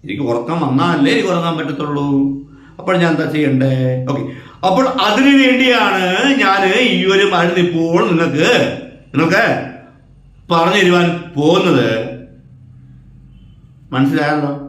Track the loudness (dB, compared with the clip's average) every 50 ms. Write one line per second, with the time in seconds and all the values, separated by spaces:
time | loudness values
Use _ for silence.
0 | -10 -10 -8 -6 -4 -4 -4 -4 -4 -4 -4 -4 -2 0 0 0 2 2 2 2
1 | 2 2 2 0 0 0 -2 -2 -2 -4 -4 -4 -6 -6 -6 -6 -6 -6 -4 -4
2 | -2 -2 0 0 0 -2 -4 -6 -12 -18 -20 -20 -20 -20 -20 -10 -4 -2 0 0
3 | 2 0 0 0 -2 -2 -2 -2 0 0 2 2 2 0 0 0 0 0 -2 -2
4 | -4 -4 -4 -6 -6 -8 -12 -14 -20 -20 -16 -4 -2 0 2 2 2 0 0 0
5 | 0 0 2 2 4 4 6 6 4 4 2 2 2 2 2 2 2 0 0 -2
6 | -2 -2 -2 0 0 0 0 2 2 0 2 2 0 0 0 2 0 0 0 0
7 | 0 2 2 2 2 2 2 0 0 0 0 0 0 0 0 -2 -2 0 0 0
8 | 0 2 0 0 0 0 0 0 0 2 2 2 0 -2 -4 -8 -12 -16 -20 -20
9 | -20 -6 -2 -2 0 2 2 0 0 0 -2 -4 -6 -10 -14 -18 -20 -20 -20 -20
10 | _ -20 -20 -20 -20 -20 -20 -20 -6 -2 0 2 2 2 2 2 2 4 4 4
11 | 2 2 0 -4 -8 -8 -4 0 2 2 4 4 2 2 2 2 2 0 -2 -4
12 | -6 -8 -10 -14 -16 -20 -20 -20 -20 -20 -20 -20 -20 -20 -20 -20 -20 -20 -20 -20
13 | -20 -20 -20 -20 -20 -20 -20 -20 -20 -20 -20 -20 -20 -20 -20 -20 -16 -8 -2 0
14 | 0 2 2 0 0 0 0 -2 -2 -4 -4 -6 -10